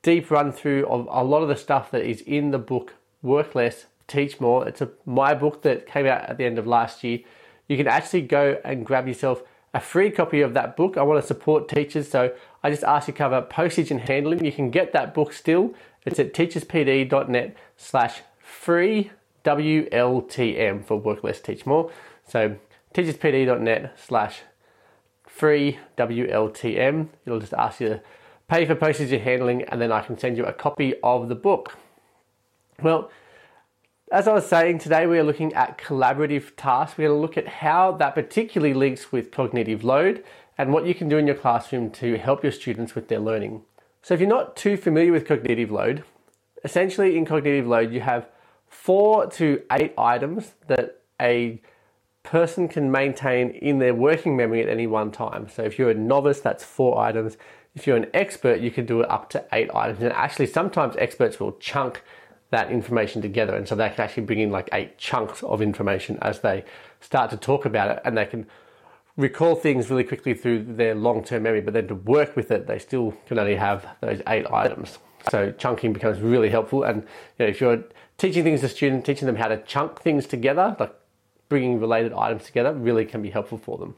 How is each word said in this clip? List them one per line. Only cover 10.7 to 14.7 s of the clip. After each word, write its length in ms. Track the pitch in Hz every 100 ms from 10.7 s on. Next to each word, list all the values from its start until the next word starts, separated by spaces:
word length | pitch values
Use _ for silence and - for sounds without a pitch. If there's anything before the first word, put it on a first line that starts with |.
book. 220 | - 180 185
I 60 |
wanna 180 | 143 151
support 480 | 135 139 - 156 151
teachers, 400 | 147 143 151 143
so 260 | 131 127 127 - _
I 80 | 147
just 120 | 147
ask 260 | - 143 143
you 40 |
to 60 | 139
cover 240 | 143 127
postage 480 | 117 - 170 170 160
and 100 | 139
handling. 420 | 120 135 147 170
You 100 | 160
can 180 | 139 131